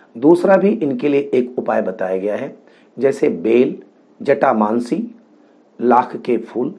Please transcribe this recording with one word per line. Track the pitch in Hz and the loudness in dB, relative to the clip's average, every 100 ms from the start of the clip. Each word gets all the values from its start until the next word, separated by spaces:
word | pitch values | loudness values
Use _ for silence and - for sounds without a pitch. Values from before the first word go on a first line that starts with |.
| _ 113 | _ 0
दूसरा | 143 175 202 190 | 4 4 4 4
भी | 196 | 4
इनके | 214 147 123 147 | 0 -2 -2 0
लिए | 143 143 | 0 0
एक | 127 123 - | 0 0 -4
उपाय | 113 107 | -2 -2
बताया | 98 - 92 95 | -2 -6 -4 -2
गया | 101 104 | -2 -4
है, | 143 - _ _ _ - | -8 -14 _ _ _ -2
जैसे | 135 135 143 | -2 0 -2
बेल, | 82 110 120 131 - - _ _ - | 0 2 4 2 -2 -14 _ _ -6
जटामानसी, | 139 139 139 113 107 120 120 165 240 - _ _ _ _ _ - | -2 0 2 2 0 -2 -2 -4 -4 -12 _ _ _ _ _ -4
लाख | 120 120 123 120 | 2 2 2 -4
के | - 113 | -4 -4
फूल | - 113 143 | -4 -6 -6